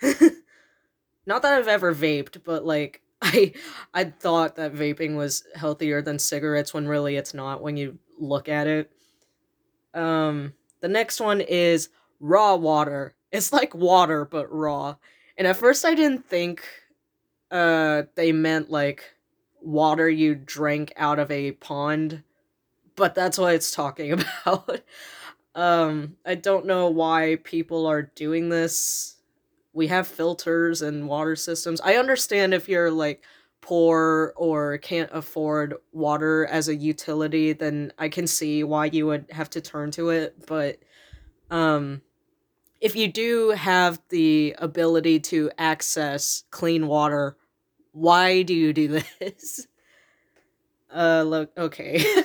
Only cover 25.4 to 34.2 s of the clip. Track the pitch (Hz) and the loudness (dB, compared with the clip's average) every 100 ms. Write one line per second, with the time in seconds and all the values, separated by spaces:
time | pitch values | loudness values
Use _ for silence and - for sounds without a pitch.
25.4 | _ 170 175 170 160 151 147 - 170 180 | _ 0 2 4 2 -2 -6 -10 -6 -2
26.4 | 196 190 190 185 175 160 160 160 160 160 | 0 0 2 2 2 2 2 2 2 -2
27.4 | - 165 165 165 160 151 147 - 151 165 | -4 -6 -4 -2 0 -2 -4 -8 -4 -2
28.4 | 170 165 165 - - - - - _ _ | 0 0 -2 -2 -4 -6 -8 -14 _ _
29.4 | _ _ _ 156 156 180 180 - 165 170 | _ _ _ -4 0 0 -2 -4 -4 -4
30.4 | 170 170 170 165 151 147 147 143 156 156 | -2 0 0 -2 -6 -6 -6 -4 -4 -4
31.4 | - 165 170 165 185 233 262 254 - 202 | -6 -6 -6 -2 2 4 4 0 2 2
32.4 | 190 185 - 180 170 160 151 143 - _ | 2 2 0 0 2 0 -2 -4 -14 _
33.4 | _ _ - 175 165 160 160 160 | _ _ -2 4 4 6 4 2